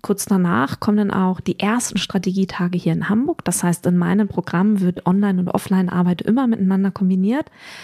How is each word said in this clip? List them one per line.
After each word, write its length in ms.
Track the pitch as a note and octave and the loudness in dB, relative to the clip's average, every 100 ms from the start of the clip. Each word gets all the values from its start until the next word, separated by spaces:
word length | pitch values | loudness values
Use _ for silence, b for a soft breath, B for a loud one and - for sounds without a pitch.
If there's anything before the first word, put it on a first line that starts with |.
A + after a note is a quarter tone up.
kurz 220 | - G3 | -4 -4
danach 560 | - G3 F3 G#3 C4+ - | 0 2 2 2 0 -2
kommen 180 | - G#3 | 0 2
dann 120 | G3+ | 2
auch 280 | - F#3 F3+ | 0 0 -2
die 200 | - - | -4 -2
ersten 380 | G3+ A#3+ - F#3+ | -2 -2 -2 -4
Strategietage 800 | - G3 F#3 F#3+ F#3 - F3 F3+ | -4 -2 -2 -2 -2 -2 -2 -2
hier 160 | F3 | -2
in 160 | E3 E3 | -2 0
Hamburg. 360 | G#3+ D4 E4 | 0 0 -4
Das 180 | - F3+ | -4 -2
heißt, 240 | F3 E3+ F3+ | 0 0 0
in 100 | F3+ | 2
meinem 300 | F3 G3 G#3 | 2 2 0
Programm 540 | - - F3 G#3 G#3 | -2 -2 0 2 2
wird 260 | F3+ F3+ F3 | 0 0 0
Online- 320 | G3 G3+ F#3 | 2 2 0
und 100 | F3+ | 0
Offline-Arbeit 720 | - - F#3+ F3+ F3 F3 E3+ | -4 0 0 2 2 0 0
immer 260 | - A#3+ B3+ | 0 2 2
miteinander 420 | A3 F#3+ F#3+ G3 | 2 2 2 0
kombiniert. 640 | - F#3 F#3 F#3+ C#4 - B B B | 0 0 2 2 0 -4 B B B